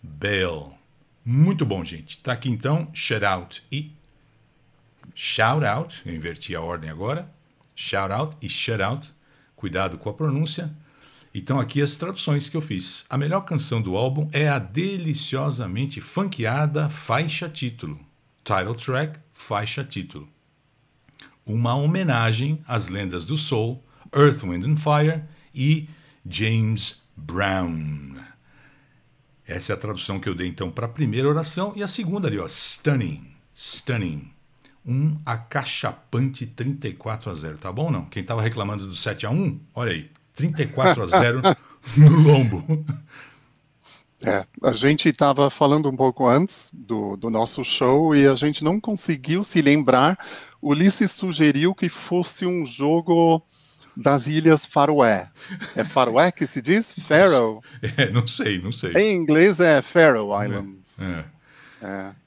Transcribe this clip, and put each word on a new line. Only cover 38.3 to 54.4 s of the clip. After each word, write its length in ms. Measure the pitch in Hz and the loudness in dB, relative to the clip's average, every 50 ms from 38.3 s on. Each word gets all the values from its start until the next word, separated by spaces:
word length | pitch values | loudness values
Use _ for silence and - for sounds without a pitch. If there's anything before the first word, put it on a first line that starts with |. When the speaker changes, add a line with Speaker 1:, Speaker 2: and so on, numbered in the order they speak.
| 117 113 | -4 -2
Speaker 1:
reclamando 440 | 110 113 113 120 104 101 104 101 95 | -2 -2 -2 -2 -6 -6 -6 -8 -10
do 80 | 98 92 | -10 -10
sete 300 | - - 117 101 - - | -6 -6 -6 -6 -6 -6
a 40 | 104 | -2
um, 300 | 120 175 196 151 - - - _ _ | -2 0 0 -2 -2 -6 -12 _ _
olha 160 | 120 123 113 | -6 -4 -4
aí, 180 | 87 80 73 - _ _ _ _ _ | -4 -4 -8 -12 _ _ _ _ _
trinta 300 | - 139 165 156 - 147 | -4 -2 -2 0 -2 -4
e 40 | |
quatro 360 | 151 - - 131 185 170 123 104 | -4 -2 2 4 4 4 4 2
a 20 | |
zero 340 | 87 - 185 135 120 120 127 123 196 160 - _ _ | 2 4 4 4 4 2 4 4 2 2 2 _ _
<laughs> 240 | - _ _ - 113 | -20 _ _ 0 8
no 120 | 139 151 151 | 10 12 12
lombo. 760 | 160 165 156 151 147 135 131 113 95 85 - - 160 151 156 - - - - _ - - - - _ _ _ _ _ _ _ _ _ _ _ - - - _ _ _ _ - | 12 10 8 8 8 6 6 2 0 -4 -2 -2 -4 -4 -2 -6 -8 -10 -10 _ -20 -20 -20 -20 _ _ _ _ _ _ _ _ _ _ _ -20 -20 -20 _ _ _ _ -2
Speaker 2:
É, 200 | 110 101 98 95 _ _ - - | -2 -2 -2 -4 _ _ -2 0
a 80 | 135 | 0
gente 400 | 120 110 120 139 151 147 - 160 | 0 4 4 4 4 4 2 2
tava 380 | 139 - 147 139 135 135 143 139 | 2 4 4 4 4 4 2 2
falando 400 | - - 151 143 143 151 156 143 | 4 2 4 4 4 4 2 0
um 60 | 131 | 0
pouco 320 | 131 135 131 123 - 131 | 2 2 2 2 2 4
antes 440 | 123 120 147 175 196 - - - - - | 4 6 4 4 2 -2 -6 -6 -8 -10
do, 420 | - 117 - 117 107 104 101 98 | -16 -8 -6 -4 -4 -4 -6 -8
do 120 | 98 101 117 | -6 -6 -4
nosso 340 | 113 110 117 117 - - 127 | 0 0 0 0 0 -2 -2
show 500 | - - - 135 123 131 147 160 160 151 | -2 0 2 4 4 4 4 4 4 6
e 100 | 143 139 | 6 6
a 80 | 139 135 | 6 6
gente 280 | 123 143 151 147 - 151 | 4 0 -2 -2 0 -2
não 160 | 156 180 214 | 0 0 0
conseguiu 640 | - - 214 190 - - 165 139 127 147 156 185 208 | -2 -4 -2 -2 0 -2 -2 -2 -2 -2 -2 0 0
se 180 | - - 175 | 2 2 4
lembrar. 560 | 151 139 143 156 143 120 127 127 135 151 185 - - - - - - - _ _ | 6 6 6 6 6 4 6 6 6 4 2 0 -6 -16 -16 -16 -18 -20 _ _
Ulisses 500 | - 147 143 147 175 202 190 - 220 190 | 0 0 2 6 6 6 6 6 4 2
sugeriu 640 | - - - 185 165 147 160 151 139 139 156 180 190 | 0 -2 -2 -4 0 4 4 4 4 4 2 0 0
que 140 | - - 170 | 0 -4 -4
fosse 560 | - - - - 175 180 175 - - - 185 | -4 -6 -8 -2 -2 0 0 0 -2 -2 -2
um 200 | 180 180 175 156 | -2 -2 -2 -4
jogo 800 | 123 120 - 139 147 160 170 165 170 170 170 170 165 165 160 _ _ _ _ _ - _ _ - _ _ | -6 -6 -2 0 2 2 2 2 4 4 6 6 6 4 2 _ _ _ _ _ -20 _ _ -20 _ _
das 300 | - 117 143 139 139 117 | 0 2 4 4 4 2
Ilhas 380 | 143 151 156 | 0 0 4